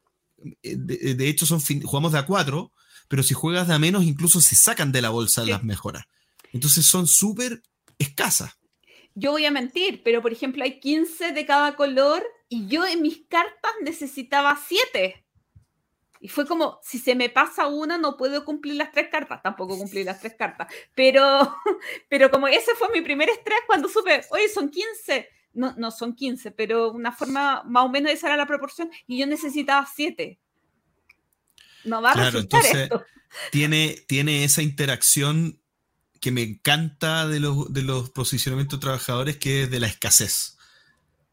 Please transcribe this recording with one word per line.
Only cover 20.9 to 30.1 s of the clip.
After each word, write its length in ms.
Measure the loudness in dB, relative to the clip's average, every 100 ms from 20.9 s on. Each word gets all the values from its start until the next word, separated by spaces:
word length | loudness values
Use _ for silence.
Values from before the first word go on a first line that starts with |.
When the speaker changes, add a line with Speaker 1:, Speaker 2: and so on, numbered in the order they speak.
Speaker 2:
Pero, 280 | 4 6 8
<laughs> 580 | 6 6 4 2 -4 -4 -6 -14 -2
pero 220 | 6 6
como 160 | 6 4
ese 280 | 2 2
fue 140 | 0 0
mi 80 | 0
primer 280 | -2 0 0
estrés 280 | 0 0 -2 2
cuando 220 | 0 2
supe, 320 | 0 2 0 2
"Oye, 180 | 0 0
son 200 | 0 -4
quince". 580 | -4 -8 -8 -4 -4 -6 _ _
No, 220 | -6 -6 -4
no 140 | -10
son 240 | -8 -10
quince, 360 | -6 -8 -8 -12
pero 420 | -8 -2 0 0
una 200 | -2 -8
forma 500 | -6 -6 -2 -2 -2
más 200 | 2 4
o 40 | 4
menos 240 | 2 0
esa 160 | 0 0
era 80 | 0
la 100 | 0
proporción, 440 | -4 -6 -10 -10 -10 -10
y 120 | -4
yo 80 | -2
necesitaba 640 | -2 -4 -4 0 0 0
siete. 460 | -6 -6